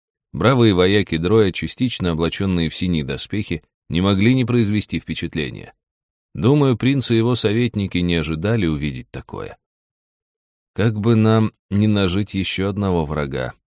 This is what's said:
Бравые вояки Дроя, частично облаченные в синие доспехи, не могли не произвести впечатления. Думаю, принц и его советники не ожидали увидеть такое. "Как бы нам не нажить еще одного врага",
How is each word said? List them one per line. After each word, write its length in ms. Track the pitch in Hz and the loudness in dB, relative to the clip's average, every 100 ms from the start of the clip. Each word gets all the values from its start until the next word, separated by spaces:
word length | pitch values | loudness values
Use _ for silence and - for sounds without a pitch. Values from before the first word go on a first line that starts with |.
| _ _ _ 67 | _ _ _ -2
Бравые 380 | 101 131 113 | 2 4 4
вояки 420 | 90 92 104 92 80 | 6 4 4 0 -2
Дроя, 380 | 87 110 101 | 2 4 2
частично 580 | - 80 - 127 - 92 | 0 -6 -4 -4 -2 -2
облаченные 560 | 80 82 - 98 90 80 | 0 -2 -2 -2 0 -2
в 80 | - | -2
синие 300 | 92 82 67 | -2 -2 -2
доспехи, 580 | 67 - 101 104 85 _ _ - | -6 -6 -6 -6 -8 _ _ -6
не 140 | 82 | 0
могли 340 | 95 101 107 131 | 2 4 4 2
не 80 | |
произвести 560 | 120 123 107 104 - 82 | 2 0 2 0 -2 -6
впечатления. 760 | - 80 85 82 69 53 50 _ _ _ _ _ _ | -6 -8 -6 -6 -6 -8 -16 _ _ _ _ _ _
Думаю, 420 | - 104 147 139 120 | -2 2 4 2 2
принц 340 | 123 139 - | 0 0 0
и 60 | 113 | 2
его 200 | 113 123 | 2 0
советники 640 | 107 107 120 - 98 90 | 0 0 -2 -2 -4 -2
не 160 | 87 85 | 0 0
ожидали 500 | 78 80 95 117 87 | -2 -4 -2 0 0
увидеть 440 | 76 73 64 62 | -2 -4 -6 -12
такое. 460 | - - 50 50 - _ _ _ _ _ _ _ _ _ _ _ | -16 -14 -12 -14 -16 _ _ _ _ _ _ _ _ _ _ _
"Как 260 | - 110 107 | -2 -2 0
бы 160 | 104 113 | 2 4
нам 380 | 110 110 110 - - | 4 4 2 -4 -4
не 180 | 98 107 | 0 2
нажить 460 | 104 98 92 104 | 2 2 0 -2
еще 340 | 98 92 - 98 | -4 -4 -2 -4
одного 380 | 98 101 87 76 | -2 0 0 0
врага", 480 | 73 73 65 64 - _ | -4 -4 -4 -6 -10 _